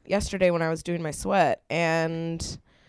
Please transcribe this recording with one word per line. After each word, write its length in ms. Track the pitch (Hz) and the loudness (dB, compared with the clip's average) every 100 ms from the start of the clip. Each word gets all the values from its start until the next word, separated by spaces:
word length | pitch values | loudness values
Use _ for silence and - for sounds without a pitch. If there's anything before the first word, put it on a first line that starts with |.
| - | -2
yesterday 440 | 202 - 190 180 | -2 -2 2 2
when 140 | 170 | 4
I 60 | 160 | 0
was 120 | 160 | -2
doing 220 | - 170 | -4 -4
my 80 | 160 | -4
sweat, 500 | 147 190 196 151 - - | -6 0 4 4 2 -2
and 880 | 165 165 165 160 165 165 165 - - _ _ | 0 2 2 0 -2 -4 -6 -8 -12 _ _